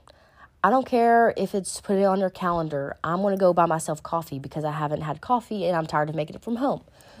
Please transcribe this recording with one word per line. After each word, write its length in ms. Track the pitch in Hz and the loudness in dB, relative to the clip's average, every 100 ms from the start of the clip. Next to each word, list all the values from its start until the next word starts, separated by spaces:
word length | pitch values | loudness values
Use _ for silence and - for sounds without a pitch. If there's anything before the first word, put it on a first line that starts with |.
| _ _ _ _ - - | _ _ _ _ -20 0
I 60 | 190 | 2
don't 180 | 262 254 | 2 2
care 460 | 240 233 233 226 - | 2 6 6 4 2
if 180 | 190 | -2
it's 260 | 202 180 - | -2 -6 -12
put 160 | - 196 | -2 2
it 80 | |
on 160 | 196 190 | 4 2
your 100 | 185 | 0
calendar. 680 | - 180 175 156 143 139 - | -2 -2 0 -2 -4 -6 -6
I'm 200 | 156 175 | -4 0
gonna 160 | 202 190 | 0 4
go 160 | 185 | 4
buy 100 | 175 165 | 4 4
myself 360 | 160 - 151 | 2 -2 -8
coffee 360 | - 165 165 135 | -4 -6 -4 -10
because 280 | 143 156 151 | -8 -6 -6
I 60 | |
haven't 280 | 151 147 151 | -4 -4 -4
had 220 | 156 147 | -4 -8
coffee 420 | - - - 208 | -2 -2 -2 -4
and 100 | 175 | 0
I'm 120 | 170 156 | 0 0
tired 240 | 151 151 | -2 0
of 40 | |
making 220 | 156 156 - | -2 -6 -8
it 60 | |
from 140 | 226 233 | -6 -2
home. 260 | 269 175 - _ - - | -2 -2 -8 _ -20 -20